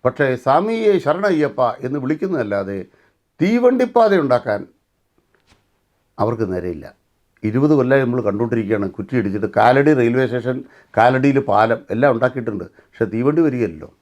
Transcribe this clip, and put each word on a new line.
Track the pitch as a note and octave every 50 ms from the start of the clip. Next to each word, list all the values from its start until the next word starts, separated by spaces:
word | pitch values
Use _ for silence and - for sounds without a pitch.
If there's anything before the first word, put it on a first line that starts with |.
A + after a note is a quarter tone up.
| _
പക്ഷേ | B2 B2 - D3 C3+ B2+ A#2+ -
"സ്വാമിയെ | C3+ C3+ D#3+ F#3 G#3+ A3+ A3+ A3 G#3 G3+ F#3 -
ശരണയ്യപ്പ" | C#3 D#3 F3+ G3+ G#3 F3+ D3+ D3+ C#3 - - B2+ A#2 G#2+ - B2+
എന്ന് | B2+ C3+ D3 B2+
വിളിക്കുന്നതല്ലാതെ | C3 D#3 D3+ - F#3+ F#3 D3 A#2 G#2 G2+ G2+ G2 F#2+ G2+ G2 F#2 _ _ _ _ _ _ _ _ _ _ _ D#3
തീവണ്ടി | F#3 A3+ A#3+ A#3+ B3 B3+ B3 B3+ A#3+ - A#3+
പാത | A3+ G#3+ G3 F3+ D3+
ഉണ്ടാക്കാൻ | C3+ B2+ A#2+ - B2 G#2 G2+ F#2+ - _ _ _ _ _ _ _ _ _ _ _ _ _ _ _ _ _ _ _ _ _ _ _ _ _ _ _ _ _ -
അവർക്ക് | G2+ A2 A#2 A2 A2 F#2 F#2
നേരെയില്ല. | F2+ E2+ F2+ E2+ D2+ C#2 - - _ _ _ _ _ _ _ _ _ - G#2+
ഇരുപത് | G#2+ B2+ C#3 D3+ D#3 C#3+
കൊല്ലമായി | B2+ B2 C3+ C#3 C3+
നമ്മൾ | A#2+ B2 B2+ A2
കണ്ടുകൊണ്ടിരിക്കുകയാണ്, | G#2 G2 G#2 A#2+ A#2 A#2+ A2+ G#2+ G2 A2 G#2 G2+ F#2+ -
കുറ്റിയിടിച്ചിട്ട്. | - G#2 - C3 B2 G#2 G2+ F#2+ G#2 G2 G2+ - A2+
കാലടി | G#2+ A#2+ B2+ C3+ C#3+ D3+ D#3 C3
റെയിൽവേ | A#2+ A#2 A#2 B2+ C3 A#2+
സ്റ്റേഷൻ, | A#2 B2 A2 B2+ B2+ C3 B2+ - _ _ _ _ - A2
കാലടിയിൽ | A2 B2 C3 C3 C3 C#3+ C3+ - - -
പാലം | G2+ G2+ A2 A2+ A#2 - - _ G2
എല്ലാം | A2 C3 C#3+ B2
ഉണ്ടാക്കിയിട്ടുണ്ട്, | A2+ A#2+ B2+ B2+ C3+ A#2 A#2 G#2 G2 F2+ F2+ _ _ _ _
പക്ഷേ | _ - A#2 G2 F#2+
തീവണ്ടി | A2+ A#2+ C#3 D3+ D#3+ E3
വരികയല്ലോ. | D3+ C3 B2 A#2 F#2+ E2 D#2 D2 - _ _